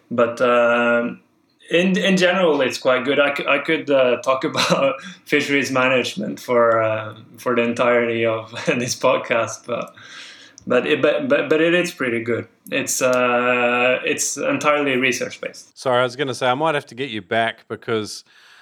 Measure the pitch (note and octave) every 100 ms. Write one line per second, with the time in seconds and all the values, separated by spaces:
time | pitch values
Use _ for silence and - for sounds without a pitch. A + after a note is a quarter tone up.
0 | - A#2+ A#2 A#2 B2+ A#2+ A#2+ A#2+ A#2+ A#2+
1 | A#2+ - _ _ _ _ - E3 F#3 F#3
2 | G3 F#3+ F3+ F3+ F3+ C#3+ B2+ - C3+ B2+
3 | B2+ C#3 C#3+ C#3+ D#3+ C#3+ C#3+ D#3 C3+ C#3
4 | B2+ B2+ - C3 D#3 A2 - D#3 C#3 C3
5 | - - - D3 C#3+ C#3 B2 C3 B2+ C3
6 | A#2+ - - - - B2 A#2 A2+ A2 A2
7 | A2 G#2+ - - C3 A#2+ A#2 A#2 B2 A#2+
8 | A#2 A#2 A2+ A2+ G#2+ G#2+ - C#3 B2 -
9 | B2+ C3+ - A#2 A2 - - A#2 - -
10 | - - - - - - - B2 B2 D3
11 | D3 D3 C3+ C#3+ D3 D#3 E3 F3 F3 -
12 | C3 A2+ A#2 A2+ G#2 _ - C#3 C3+ -
13 | C3 B2+ B2 B2 B2 B2 A#2+ B2 B2+ B2+
14 | D#3+ C#3+ - C#3+ D3 C#3 D3+ D3 C#3+ C3
15 | C3 A#2+ B2+ - C3+ - - - C3+ B2
16 | B2+ A#2+ C#3 A#2+ C3 B2+ D#3+ D3 C3+ A#2+
17 | C3 A2 F2+ A2+ A2+ G#2+ - A2 - A2+
18 | G#2 - - _ - -